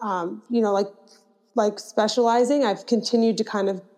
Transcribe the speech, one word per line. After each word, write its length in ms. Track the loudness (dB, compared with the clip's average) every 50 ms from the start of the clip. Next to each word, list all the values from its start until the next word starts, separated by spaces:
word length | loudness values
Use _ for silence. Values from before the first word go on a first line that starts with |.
um, 420 | -6 -6 -4 -4 -4 -6 -8 -10 -8 -4
you 140 | 0 0
know, 100 | 2 2
like, 160 | 2 0 -2 -4 -6 _ -20 -20 -20 _ _ _ _ _ _ _ -2
like, 220 | 0 0 0 0 -6
specializing, 840 | -12 -6 -2 -2 0 0 2 2 2 4 4 2 2 2 2 2 2
I've 220 | 0 -2 -4 -2
continued 500 | -2 -2 0 0 0 2 2 2 2 2 0
to 60 | -4
kind 240 | -4 -2 -2 -2 -2
of 140 | -4 -6 -10 -18 _